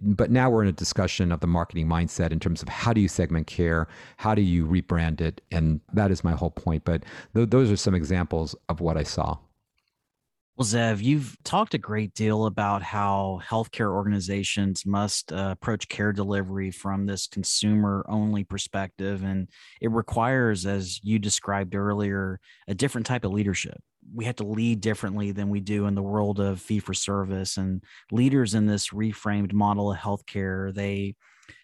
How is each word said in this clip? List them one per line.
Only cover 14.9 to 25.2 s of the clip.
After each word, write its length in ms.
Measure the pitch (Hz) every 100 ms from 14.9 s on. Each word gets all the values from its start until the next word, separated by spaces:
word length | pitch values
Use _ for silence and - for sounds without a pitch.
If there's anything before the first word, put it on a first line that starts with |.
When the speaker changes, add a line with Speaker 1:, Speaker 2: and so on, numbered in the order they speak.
| 101 104 - -
Speaker 2:
uh, 200 | 90 98
approach 340 | 92 - 107 -
care 240 | - 104
delivery 580 | 101 98 101 95 95 95
from 360 | 92 98 98 98
this 220 | 98 -
consumer-only 1160 | - 92 - 104 107 104 98 - 107 107 104
perspective. 800 | 95 98 - 98 95 - 98 98
And 240 | 98 95 92 - - -
it 100 | 113
requires, 760 | 113 107 - 117 135 120 101 95
as 360 | 98 92 -
you 160 | 101 110
described 580 | 104 - - 101 92 98
earlier, 680 | 101 104 101 98 95 92 - _ -
a 80 | 95
different 320 | 135 127 110
type 160 | 123
of 80 | 104
leadership. 460 | 101 101 92 - - - _ -
We 120 | 113 117
have 100 | 120
to 60 |
lead 380 | 104 107 117 113
differently 500 | 107 107 101 104